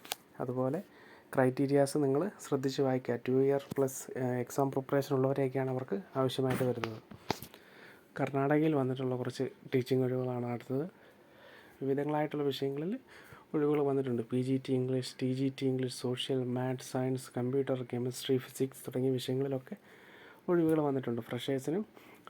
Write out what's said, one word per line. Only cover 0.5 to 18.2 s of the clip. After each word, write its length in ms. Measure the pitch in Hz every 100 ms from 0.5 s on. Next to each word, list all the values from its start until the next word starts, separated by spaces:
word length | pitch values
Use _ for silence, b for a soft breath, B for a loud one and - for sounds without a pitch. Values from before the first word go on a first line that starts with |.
| 127 131 160 - B B B B
ക്രൈറ്റീരിയാസ് 640 | - 131 127 139 143 139 151
നിങ്ങൾ 320 | 139 139 196 - -
ശ്രദ്ധിച്ച് 340 | 139 135 135
വായിക്കുക. 360 | 135 131 131 120 -
ടു 40 | 131
ഇയർ 200 | 135 139 - -
പ്ലസ്, 420 | 131 131 - -
ഏഹ്, 80 | 127
എക്സാം 440 | 123 120 - 135
പ്രിപ്പറേഷൻ 460 | 135 131 143 135 135
ഉള്ളവരെയൊക്കെയാണ് 540 | 131 139 135 135 131
അവർക്ക് 300 | 127 127 196 - -
ആവശ്യമായിട്ട് 480 | 131 131 131 -
വരുന്നത്. 380 | 127 120 113 110 - - - - B B B B B B B -
കർണാടകയിൽ 540 | 135 139 139 151 160
വന്നിട്ടുള്ള 420 | 147 131 131 131 123
കുറച്ച് 320 | 123 - 127 - -
ടീച്ചിങ് 280 | 131 123 131
ഒഴിവുകളാണ് 440 | 127 127 127 123 120
അടുത്തത്. 420 | 120 - 131 175 B B B B B B B B B
വിവിധങ്ങളായിട്ടുള്ള 640 | 135 139 147 151 151 151
വിഷയങ്ങളിൽ 540 | 143 135 139 139 165 254 - B B B B
ഒഴിവുകൾ 260 | 156 147 151
വന്നിട്ടുണ്ട്. 420 | 139 135 135 120
പി 200 | 120 127
ജി 200 | 127 131 131
ടി 40 |
ഇംഗ്ലീഷ്, 420 | 131 127 131 127 -
ടി 120 | 131
ജി 200 | 131 135 135
ടി 60 | 135
ഇംഗ്ലീഷ്, 300 | 131 127 -
സോഷ്യൽ, 440 | 123 123 - 131
മാത്സ്, 480 | 123 123 127 127 -
സയൻസ്, 380 | 131 131 131 - 127
കമ്പ്യൂട്ടർ, 500 | 123 139 135 131 120
കെമിസ്ട്രി, 440 | 120 127 123